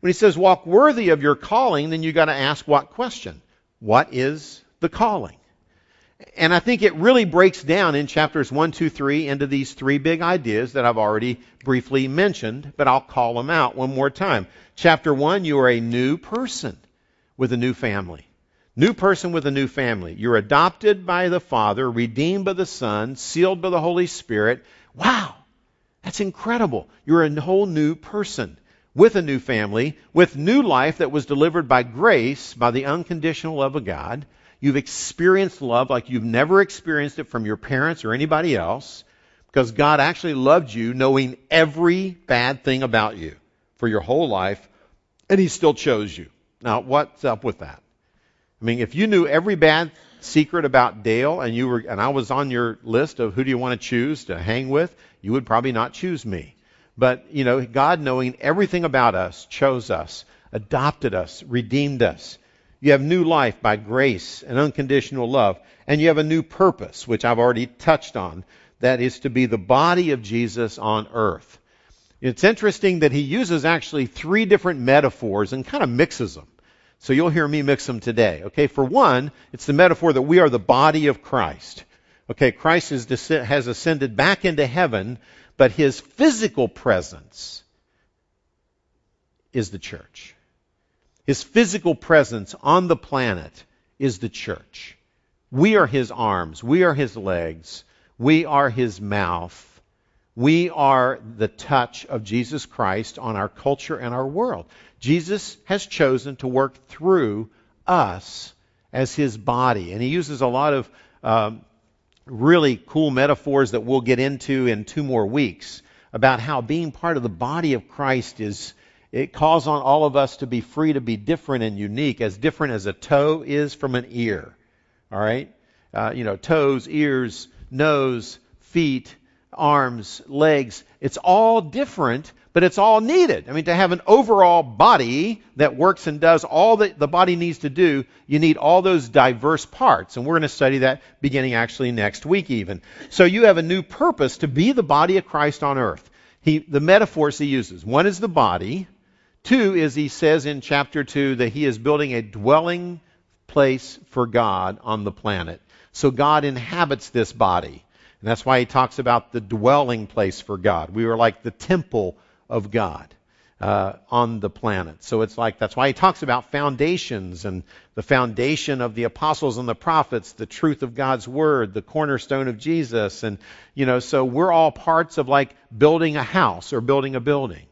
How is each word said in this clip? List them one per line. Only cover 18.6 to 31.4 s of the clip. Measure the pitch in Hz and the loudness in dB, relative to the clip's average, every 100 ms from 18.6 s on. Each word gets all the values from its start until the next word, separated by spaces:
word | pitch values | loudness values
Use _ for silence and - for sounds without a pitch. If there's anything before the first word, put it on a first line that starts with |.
| _ - | _ 0
New | 170 | 0
person | 226 190 185 175 | 2 0 0 -2
with | 165 143 | -2 -2
a | |
new | 139 135 | -2 -2
family. | 139 127 110 85 | -2 -2 -2 -6
You're | 92 113 113 | -6 0 0
adopted | 104 143 175 - 214 202 180 | 4 2 2 2 0 0 -2
by | 175 180 | -2 0
the | 175 | -2
Father, | - 123 107 104 131 | -2 0 0 0 -2
redeemed | 117 120 117 156 196 190 | -2 -4 -2 -2 -2 -4
by | |
the | 180 185 | -4 -6
Son, | - 120 104 113 135 | -4 -4 -4 -4 -8
sealed | - 160 185 185 | -8 0 2 2
by | 185 | -2
the | 175 | -2
Holy | 160 175 175 | -2 -2 -2
Spirit. | - - 107 107 123 _ _ _ | -6 -6 0 0 0 _ _ _
Wow! | - 202 247 185 - _ _ _ _ _ _ - | -4 0 0 -4 -14 _ _ _ _ _ _ -14
That's | - | -6
incredible. | 196 - 220 233 208 113 - _ - | -6 -6 -6 -2 -2 -2 -10 _ 2
You're | 165 156 | 4 4
a | 151 | 0
whole | 147 190 202 | 0 0 0
new | 156 151 | 0 0
person | 160 - 208 202 - 101 71 _ _ _ 123 | -2 -8 -6 -6 -6 -10 -10 _ _ _ 4
with | 220 208 | 6 6
a | |
new | 160 135 | -2 -4
family, | - 120 104 107 135 147 _ | -2 -2 0 -2 -4 -6 _
with | 160 180 139 | 2 2 2
new | 156 262 | 2 2
life | 247 131 143 160 | 4 2 2 0
that | 147 | -2
was | 147 123 | -2 -2
delivered | 143 | 2